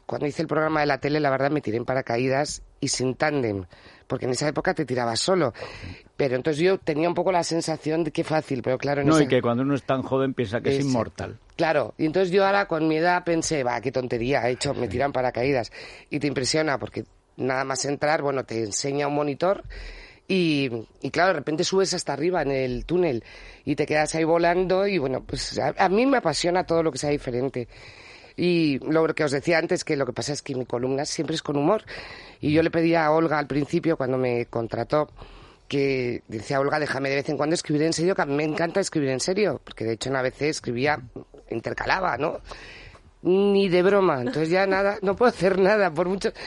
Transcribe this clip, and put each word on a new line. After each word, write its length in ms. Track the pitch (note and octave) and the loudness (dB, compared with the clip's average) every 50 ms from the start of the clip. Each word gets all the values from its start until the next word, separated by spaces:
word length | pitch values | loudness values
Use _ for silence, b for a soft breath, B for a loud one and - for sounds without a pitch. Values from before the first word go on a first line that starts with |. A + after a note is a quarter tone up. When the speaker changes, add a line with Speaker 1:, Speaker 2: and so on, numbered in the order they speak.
| _ | _
Speaker 1:
cuando 220 | - A#2 B2 D3 D3 | -8 -6 -4 -4 -4
hice 140 | C3+ - | -4 -4
el 60 | D#3+ D3 | -4 -2
programa 300 | D3+ D#3 D#3 D#3 D#3 D#3 | 0 0 0 2 2 2
de 80 | D3 | 2
la 120 | D3 C#3 B2+ | 2 0 0
tele, 200 | - C#3+ D3 D#3 | 0 0 0 2
la 100 | D3+ C#3 | 2 2
verdad, 220 | C3+ C3 C3+ C#3+ | 2 2 2 0
me 100 | D#3 D3 | 0 0
tiré 160 | - - G#2+ | -2 -2 -2
en 80 | A#2+ A#2+ | -2 -2
paracaídas 760 | A#2+ C3 C3+ B2 - A#2 A#2 B2+ C3 B2+ C3+ D3+ C#3+ - - - - _ _ | -2 -2 -2 -2 -2 -2 0 0 0 0 0 0 -2 -6 -10 -14 -20 _ _
y 60 | - C3 | -4 -4
sin 280 | - - B2+ C3 B2 | -2 -2 -2 -2 0
tándem, 480 | - D#3 D#3 D3 C#3+ B2 A2 G2+ G2 F#2 B B B B B B B B | 0 0 0 0 0 0 -2 -2 -4 -6 B B B B B B B B
porque 200 | - C3+ B2 - | -8 -6 -4 -2
en 40 | B2 | -2
esa 160 | B2+ - D3 | -2 -2 -2
época 280 | D3+ C3+ D#3 - F#3 F#3 | -2 -2 -2 -2 -2 -2
te 100 | - D3+ | -2 -2
tirabas 340 | - C3 B2 A#2+ A#2 A2+ A2 | -2 -2 -2 0 0 -2 -2
solo. 340 | - - F#3+ F3+ D#3 A#2+ B B B B B B B B B B B B _ | 0 2 2 4 2 2 B B B B B B B B B B B B _
Pero 200 | - D3 C3 B2 | -2 0 0 0
entonces 260 | B2+ B2 D#3+ D#3 C#3 | 0 0 0 0 2
yo 160 | E3+ F#3 F#3+ F#3 | 2 2 2 2
tenía 300 | - - D3+ D3 E3 E3+ | 0 -2 0 0 0 0
un 60 | F3 | 0
poco 160 | F3 E3+ F#3 | 0 0 2
la 100 | F#3+ E3+ | 2 2
sensación 640 | D#3+ - E3 E3 D#3+ - D#3+ D3+ - D3+ D#3 D#3+ E3+ | 0 0 0 -2 0 -2 -4 -4 -2 -2 0 0 0
de 80 | D#3 | -2
qué 100 | - - | -2 -4
fácil, 400 | D#3 - D3+ D#3 D3 - C#3 B2 | -2 0 0 0 0 -2 -4 -4
pero 160 | - B2+ C3 B2+ | -2 -2 -2 0
claro, 220 | - C3+ C#3+ C#3+ | 0 -2 0 2
en 80 | C#3+ C#3+ | 4 4
Speaker 2:
No, 60 | D#3 | 6
Speaker 1:
esa 80 | D#3 D3 | 6 6
Speaker 2:
y 20 | C3 | 4
que 140 | C3 B2 | 4 2
cuando 220 | A2+ A#2+ A#2 A#2+ C3+ | 2 2 0 0 0
uno 100 | C#3 C#3+ | 0 -2
es 80 | C3 | -2
tan 200 | - - C3+ C3 | -2 -2 -2 -2
joven 320 | A#2 - C3 C3+ C3+ C3+ C3 | -2 -2 0 0 0 0 0
piensa 260 | - B2 G2+ A2+ A#2 | -2 -2 -2 -4 -2
que 80 | - C3 | 0 0
es 60 | C#3 | 0
Speaker 1:
Exacto. 120 | C#3 C#3 C#3 | 0 0 2
Speaker 2:
inmortal. 480 | B2+ A#2 A2 - - - F#2 G2 G#2+ - - - - | 0 0 0 -2 -6 -8 -10 -10 -10 -14 -20 -12 -4
Speaker 1:
Claro, 380 | - E3+ D#3 D#3+ D3 A2+ A2 - - | 0 0 2 2 2 0 -2 -2 -2
y 80 | D3+ | -2
entonces 240 | D#3 D3 F3+ F#3+ F3+ | 0 2 2 2 2
yo 160 | E3+ G3+ F#3+ | 4 4 4
ahora 200 | G3 G3 G3+ G3+ - | 4 4 2 0 0
con 180 | E3+ D#3 D#3+ | 0 0 0
mi 100 | D#3+ D#3 | 2 2
edad 280 | D#3 E3 F3+ F3 F3+ F3 | 2 2 2 2 2 2
pensé, 400 | E3+ E3+ E3 D#3 - D#3+ D3 B2+ | 0 0 0 0 0 -2 0 0
"Va, 160 | B2 A#2+ A#2 | 0 -2 -2
qué 100 | G#2 C3+ | -4 -2
tontería 580 | - C3 B2+ A#2+ B2+ A#2 A#2 B2 C#3+ B2+ A2+ B2 | -2 -2 -2 -2 -2 -2 0 0 0 2 2 0
he 40 | |
hecho, 200 | B2+ - - C#3+ | -2 -2 -4 -4
me 140 | C3 - A#2+ | -2 -2 -4
Speaker 2:
Sí. 60 | G#2 | -4
Speaker 1:
tiran 200 | F#2 B2 C3+ C#3+ | -2 -2 -2 -2
paracaídas". 600 | C#3 C3 B2+ B2 A2+ A#2 A#2+ C#3 C#3+ B2 A2+ - B B B B B B B B | 0 -2 -2 -2 -2 0 0 0 0 0 -2 -4 B B B B B B B B
Y 100 | - D3 | -6 -4
te 80 | B2 D3 | -2 -2
impresiona, 500 | C3 C3+ B2+ B2 - D#3 D#3 D#3 C3+ A2+ | -2 -2 -2 0 0 0 0 0 -2 -2
porque 260 | G#2+ - - A2 A2+ - _ _ _ _ _ | -4 -8 -8 -10 -12 -12 _ _ _ _ _
nada 280 | - B2 C3 C3 C3 C3+ | -4 -2 -2 0 -2 -2
más 200 | C3+ C3+ C3 - | -2 -4 -4 -4
entrar, 340 | C3+ C#3+ C3+ - D3 D#3 D#3+ | -4 -2 0 0 0 2 2
bueno, 240 | C#3+ C#3+ C#3 C3+ - | 0 0 -2 -2 -4
te 200 | - A2 A2+ A2+ | -4 -4 -4 -2
enseña 420 | G#2 G2 - - C#3 C#3 C#3+ C#3+ C#3+ | -2 -4 -4 -4 -2 -2 0 0 0
un 60 | D3 | 0
monitor 480 | D3 D3 D3 C#3 - E3+ F3+ G3+ - - B B B B B B B B B B B B - | 0 0 -2 -2 0 0 0 0 0 -4 B B B B B B B B B B B B -2
y, 420 | F#3+ F#3 F3 D#3+ D3+ C#3+ C#3 B2+ A#2 A2+ G#2+ - _ _ | 0 2 2 2 2 2 0 0 -2 -6 -8 -12 _ _
y 100 | - C3+ | -8 -4
claro, 180 | - D#3 E3+ F#3+ | 0 2 2 2
de 60 | F3+ D3 | 2 0
repente 260 | C3 - D3+ D3+ F3 | -2 -2 -2 -2 0
subes 300 | - F#3+ F#3+ F#3+ D3+ F3+ | 2 2 2 2 2 0
hasta 180 | E3+ - - | -4 -4 -4
arriba 300 | C#3+ C3+ D3+ F3+ F3+ F3 | -4 -2 -2 0 0 0
en 80 | D3 C#3 | 0 0
el 340 | C#3 C3+ C3 B2+ B2 A#2+ A2+ | 0 0 0 -2 -2 -4 -4
túnel 400 | - D#3+ F3+ F3+ D#3+ B2 A2+ B B B B B B B B B | -2 0 2 2 2 0 -2 B B B B B B B B B
y 120 | - D3+ | -4 -2
te 100 | C3 D3+ | -2 0
quedas 280 | C3+ D3+ D3+ D#3 D3+ - | 0 2 2 2 0 0
ahí 100 | D#3+ D#3+ | 0 2
volando 640 | D#3 E3+ E3+ E3+ E3+ F3 F3+ F#3+ E3+ F#3 F#3 G3 | 2 4 4 4 4 4 2 2 2 2 2 2
y, 120 | G3+ G3 E3+ | 2 0 0
bueno, 240 | C3 C3+ B2+ B2 - | 0 0 -2 -4 -6
pues 320 | - - B2 - - B2 A#2+ | -6 -8 -6 -6 -6 -4 -2
a, 140 | - D3 - - | -2 -2 2 2
a 100 | G3 F3+ | 2 4
mí 160 | F#3 G#3+ B3+ | 4 4 4
me 140 | C4+ C#4 A#3+ | 4 2 2
apasiona 460 | - E3 C#3+ - - F3 F3 F#3 E3 | 2 0 0 0 0 0 2 0 0
todo 180 | - E3 E3 | 2 2 2
lo 80 | E3 D#3+ | 2 0
que 60 | C3+ B2+ | -2 -2
sea 100 | - D3 | -2 -2
diferente. 560 | D3 C#3+ - C3+ A#2 A#2+ C3 C#3 - B2+ A#2 B B B B B B B B B B B B B B | -2 -2 -2 -4 -4 -2 -2 -2 -4 -6 -8 B B B B B B B B B B B B B B
Y 420 | - E3+ F3+ F3 E3+ D#3+ D3+ C#3 B2 - B2+ | -2 0 2 4 4 4 2 2 0 0 0
lo 160 | D#3 D#3+ D#3+ D3+ D3+ | 2 2 2 2 2
que 100 | - D#3 | 0 0
os 60 | C#3+ | 0
decía 260 | C3+ C#3 - E3 E3+ D#3+ | 0 0 2 2 2 2
antes, 260 | D#3+ E3+ F#3 D#3+ - | 2 2 0 -2 0
que 120 | - D#3 | -2 -2
lo 100 | C#3 C#3 | -2 -2
que 60 | B2+ | -2
pasa 200 | - - A#2 - | -4 -4 -6 -4
es 80 | D3 - | -6 -6
que 120 | - - C#3 | -6 -6 -6
mi 100 | B2+ B2 | -6 -4
columna 380 | - - A#2+ B2 B2+ C3+ C3+ D3+ | -4 -4 -2 -2 -2 -2 -2 -4
siempre 300 | - - - D3+ C#3 D#3+ | -4 -4 -4 -4 -4 -4
es 80 | D#3 | -4
con 140 | - - D3 | -4 -2 -2
humor. 260 | C#3+ C#3+ E3 G#3+ - - B B B B B B B B B B B | 0 2 2 2 0 -2 B B B B B B B B B B B
Y 120 | - C#3+ | -2 2
yo 100 | D3 D#3 | 4 4
le 80 | D#3+ E3 | 4 2
pedí 240 | D#3+ E3+ E3 E3+ E3 | 2 2 2 4 4
a 160 | E3 D#3+ D3+ | 4 4 4
Olga 280 | D#3 D#3+ E3 D#3 D3+ D3+ | 4 4 2 2 2 0
al 80 | D3 | 0
principio, 500 | C#3 C3+ D3 C#3+ B2+ - - - E3 E3 | 0 -2 -2 -2 0 -2 0 0 0 0
cuando 200 | - C3+ B2 C3 B2+ | 0 0 0 0 0
me 280 | B2+ B2 A#2+ A#2+ A#2 | 0 0 0 -2 -2
contrató, 640 | - - B2 A#2 G#2+ - A2+ A#2 - - D3+ D3+ - - B B B B B B B B B _ - | -4 -4 -4 -4 -4 -4 -4 -2 0 0 0 0 -2 -6 B B B B B B B B B _ -4
que 540 | C#3 C#3 C#3 C#3 C3+ C3 B2 B2 A2+ - - - | -2 0 0 2 0 0 -2 -2 -4 -6 -8 -10
decía, 320 | G#2+ A2+ G2+ - C#3 C3+ | -10 -10 -6 -2 0 0
"Olga, 180 | C#3 C#3+ D3 D3+ | 0 0 0 0
déjame 320 | D3 C3+ - C3 C#3 C3+ | -2 -2 -2 -2 -2 0
de 60 | C#3 | 0
vez 120 | C#3+ C3+ - | 0 0 -2
en 80 | D3+ | -2
cuando 180 | C3 D3 D3+ E3 | 0 0 0 0
escribir 280 | F3 - - D3+ D3 | 0 0 0 0 2
en 100 | D#3 E3 | 2 2
serio", 220 | D#3+ - D#3+ F#3 G3 | 2 2 0 0 2
que 80 | F#3 | 0
a 40 | F3 | 0
mí 80 | C#3+ C#3 | 0 0
me 100 | C#3+ D#3 | 0 0
encanta 360 | D#3 D3+ D3 E3 E3+ E3 G3+ | 0 0 -2 -2 0 0 -2
escribir 300 | F#3 - - E3 C#3+ C3 | -2 0 0 0 0 0
en 100 | C3 B2+ | 0 -2
serio, 400 | - - F#3 G3+ G#3+ F3+ C3 - - | -2 -2 0 2 2 0 0 -2 -8
porque 200 | - - - A2+ | -14 -10 -6 -4
de 80 | A2+ A2+ | -4 -4
hecho 140 | G#2+ - B2+ | -4 -4 -2
en 60 | C3+ | -2
A 60 | C3+ | 0
B 80 | B2+ C3 | 0 -2
C 180 | B2 - C3+ D3+ | -2 -2 -2 -2
escribía, 520 | D#3 - - B2+ A#2+ A#2+ C3 D3 D3+ C#3+ B2+ A#2 - - - - - - - - | -2 -4 -6 -6 -4 0 0 0 0 -2 -4 -10 -16 -18 -18 -18 -20 -20 -12 -8
intercalaba, 640 | A2+ A2+ - B2 A2 - - - C#3+ F#3+ F#3+ E3+ C3+ B2+ | -8 -6 -4 -6 -6 -4 0 0 0 0 0 0 -2 -2
¿no? 220 | C#3+ E3+ - - B B B B B B B B B B B B B - _ _ | -2 -4 -4 -6 B B B B B B B B B B B B B -20 _ _
Ni 460 | - E3 F#3 G3 G3+ G3+ G3 G3 G3 F#3+ | 0 2 4 4 6 6 6 4 4 4
de 140 | E3+ F3+ | 4 4
broma, 380 | F3 G3 G3+ G3+ F#3+ F3 D3+ C3 | 4 6 6 6 4 4 2 2
entonces 260 | A#2+ A#2+ C3+ D3 D#3+ D#3+ | 0 -2 -2 -2 0 2
ya 180 | F3 F#3 G3 | 2 2 2
nada, 300 | F#3+ F#3+ F#3+ G3 G3+ G#3 A3 | 2 2 2 2 0 0 0
no 120 | - F#3+ G3 | -2 -2 2
puedo 140 | - A#3+ A#3+ | 4 4 2
hacer 300 | A#3 - - F#3+ F#3 F#3 | 4 4 2 2 4 4
nada, 340 | G3 F#3 G#3+ G#3+ G3 F3 | 4 4 6 4 4 2
por 160 | D3+ D3+ F3+ F3 | 2 0 0 0
mucho, 240 | G3 F#3+ - - B B B | 0 -2 -2 -4 B B B